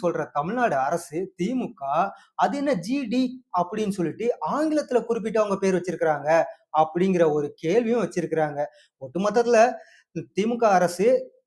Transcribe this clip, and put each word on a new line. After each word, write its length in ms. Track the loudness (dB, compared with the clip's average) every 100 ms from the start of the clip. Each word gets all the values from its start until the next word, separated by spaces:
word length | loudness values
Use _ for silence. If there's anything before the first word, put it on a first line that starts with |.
சொல்ற 280 | -2 -2 -4
தமிழ்நாடு 440 | -4 -4 0 0 0
அரசு 560 | 0 -2 -4 -8 -6 -4
தி 180 | -4
மு 180 | -2 -4
க, 380 | -6 -2 0 0 -4 -12
அது 220 | -2 0 0
என்ன 180 | -2
ஜி 300 | -2 -2 -4
டி 400 | -2 0 -2 -4 _ -2
அப்படின்னு 300 | -2 -2 -4
சொல்லிட்டு 480 | -2 -4 -2 -4 -2 -2
ஆங்கிலத்துல 540 | -2 0 0 0 0
குறிப்பிட்டு 360 | 0 -4 -2 0
அவங்க 160 | 0 0
பேர் 160 | 0
வச்சிருக்கிறாங்க 680 | 0 -2 -2 0 0 2 2 2 -6 _ 0
அப்படிங்கிற 540 | 2 2 2 4 2
ஒரு 200 | 2 -2 -4
கேள்வியும் 460 | -2 0 2 0
வச்சிருக்கிறாங்க. 640 | -2 -4 -4 -2 -2 -2 -6 -10 _ _
ஒட்டுமொத்தத்துல 720 | -10 -4 0 2 4 6 4 2 -12 _ _ -12 -6
தி 140 | -2 -2
மு 100 | 2
க 120 | 4
அரசு 640 | 4 2 2 2 2 0 _